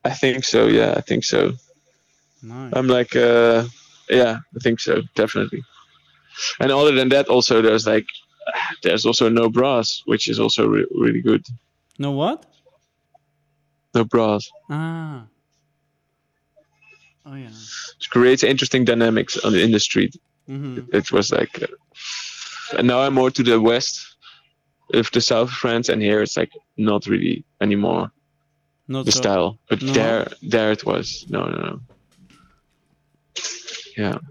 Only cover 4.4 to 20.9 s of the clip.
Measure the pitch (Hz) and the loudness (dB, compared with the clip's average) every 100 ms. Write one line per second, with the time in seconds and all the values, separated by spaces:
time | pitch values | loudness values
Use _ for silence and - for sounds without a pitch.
4.4 | - - 120 113 - - - - 110 107 | -10 -4 -2 -2 0 -2 -2 -2 -2 -2
5.4 | 101 - - _ _ _ _ _ _ - | -4 -8 -14 _ _ _ _ _ _ -10
6.4 | - - 127 139 151 131 131 135 139 123 | -10 -2 0 4 4 4 4 2 4 2
7.4 | - 113 113 110 107 113 - - _ _ | 4 4 6 4 2 0 -2 -18 _ _
8.4 | - - - - - 85 110 117 117 117 | -8 -6 -6 -4 -2 0 0 2 2 4
9.4 | 113 117 131 127 110 - - 113 117 113 | 2 2 2 0 -2 -6 -4 -2 -2 -2
10.4 | 110 110 110 107 - - 117 113 110 113 | 0 2 2 2 0 0 0 2 0 0
11.4 | - 120 _ _ _ - 143 139 170 320 | -2 -18 _ _ _ -8 -6 -2 -4 -4
12.4 | _ _ _ _ _ _ _ _ _ _ | _ _ _ _ _ _ _ _ _ _
13.4 | _ _ _ _ _ 120 110 120 110 104 | _ _ _ _ _ -2 2 2 2 0
14.4 | - - - 151 165 165 160 135 110 _ | -4 -20 -10 -8 -6 -8 -10 -14 -18 _
15.4 | _ _ _ _ _ _ _ _ _ _ | _ _ _ _ _ _ _ _ _ _
16.4 | _ _ _ _ _ _ _ _ 151 135 | _ _ _ _ _ _ _ _ -20 -18
17.4 | 120 110 110 - - _ - 123 123 135 | -18 -18 -16 -16 -16 _ -2 4 4 4
18.4 | 113 135 131 131 120 117 113 110 101 - | 2 0 0 0 2 2 2 2 -2 -4
19.4 | 107 98 110 110 - - 101 - _ _ | 0 2 4 2 0 0 -2 -4 _ _
20.4 | - 135 139 127 123 | -14 -10 -8 -10 -2